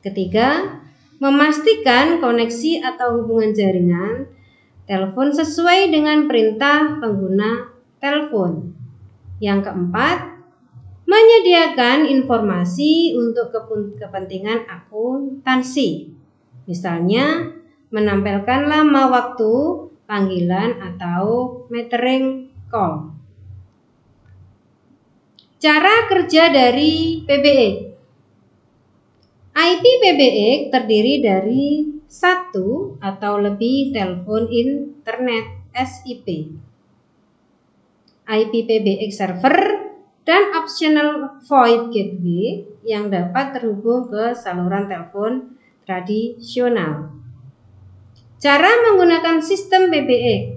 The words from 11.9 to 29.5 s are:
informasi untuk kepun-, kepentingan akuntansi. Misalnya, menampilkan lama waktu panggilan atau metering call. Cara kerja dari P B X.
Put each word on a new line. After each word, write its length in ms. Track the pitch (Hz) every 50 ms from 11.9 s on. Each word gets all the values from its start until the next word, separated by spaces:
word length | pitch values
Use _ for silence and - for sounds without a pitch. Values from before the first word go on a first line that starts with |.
| 262 294 311 277
informasi 1040 | 277 262 - - 247 220 208 202 185 175 175 175 - - 285 302 320 330 339 320 233 240
untuk 340 | 233 233 226 240 233 -
kepun-, 460 | - 220 220 220 220 208 208 202 196 -
kepentingan 640 | 214 185 180 190 190 190 190 185 196 214 226 233 226
akuntansi. 1500 | - 185 175 - _ 214 214 226 247 262 277 277 269 262 - - 262 254 254 254 - - 294 262 196 - - - - - - _ _ _ _ _ _ _ - -
Misalnya, 880 | - 175 175 180 185 170 170 170 180 208 240 277 302 320 339 339 - - - - _ _ _ _ _
menampilkan 720 | - 214 214 208 202 196 196 208 196 196 196 220 254 269 294
lama 480 | 294 302 302 311 294 285 269 269 269
waktu 400 | 262 247 240 254 - - 226 214 226 262 294 330 359 - - - - _ _ -
panggilan 720 | 214 202 196 190 185 180 175 175 180 190 214 233 240 -
atau 460 | 196 180 175 - 180 175 175 180 190 214 226 247 254 254 247 - - -
metering 800 | 233 233 233 233 247 233 247 254 262 262 262 262 262 - - - _ - - -
call. 400 | - 220 196 165 156 151 - - - - - - _ - - - - - - _ _ _ _ _ _ _ _ _ _ _ _ _ - - - _ _ _ _ _ _ _ _ _ _ _ _ _ _ _ _ _ _ _ _ _ _ _
Cara 480 | - 302 302 311 339 381 427 466 453
kerja 480 | 415 381 381 339 - - 311 330 339 285
dari 720 | 277 254 247 247 277 302 311 311 320 320 330 330 320 -
P 20 | -
B 180 | 277 285 277 294
X. 240 | 277 262 233 202 - - - - - _ _ _ _ _ _ _ _ _ _ _ _ _ _ _ _ _ _ _ _ _ _ _ _ _ _ _ _ _ _ _